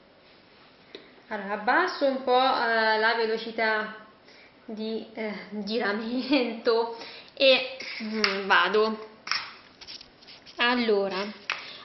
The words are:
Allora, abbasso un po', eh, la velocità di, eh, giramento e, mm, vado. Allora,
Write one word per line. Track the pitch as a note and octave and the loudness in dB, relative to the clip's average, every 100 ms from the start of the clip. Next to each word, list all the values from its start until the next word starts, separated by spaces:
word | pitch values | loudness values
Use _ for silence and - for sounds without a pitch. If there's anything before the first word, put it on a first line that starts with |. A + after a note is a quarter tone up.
| _ _ - - - - - - - - - - - | _ _ -20 -20 -20 -20 -20 -20 -20 -20 -20 -20 -12
Allora, | G#3+ G3 | -8 -6
abbasso | G#3 G3+ D4 F4+ - C#4 | -4 2 2 2 0 0
un | B3+ | 0
po', | B3+ B3 | 2 4
eh, | C4 - A#3 A3+ A3 A3 | 4 2 0 2 2 4
la | A3 A#3 | 2 2
velocità | A3 A3 A3+ A3 A3 G#3+ G#3 - - - - - - - - | 0 -2 -4 -2 0 0 -2 -10 -18 -20 -20 -20 -20 -20 -14
di, | G#3+ A3 A3 - | -8 -6 -6 -8
eh, | - G#3+ F#3+ F#3 | -8 -8 -8 -10
giramento | G#3 G3 A3+ G3+ G#3 A3+ B3+ C4 C#4 A#3 A3+ B3 A3+ A#3 - - - - | -8 -4 -2 -2 -2 -2 -4 0 0 0 -2 2 2 2 -4 -14 -16 -12
e, | - C4+ B3+ - - - - | 4 6 6 4 -10 -12 -10
mm, | A3 A3 G3+ G3 G3 | -6 0 0 0 2
vado. | F3+ F3+ G#3+ A3 G#3+ - - - - - - - - - - - - - - - - | 4 4 4 2 0 -10 -14 -6 -6 -6 -16 -20 -20 -18 -18 -20 -20 -20 -20 -12 0
Allora, | A#3+ B3 A3+ G3+ G3 F#3+ G#3 - - - - - | 2 2 2 2 0 -2 -6 -8 -10 -10 -10 -16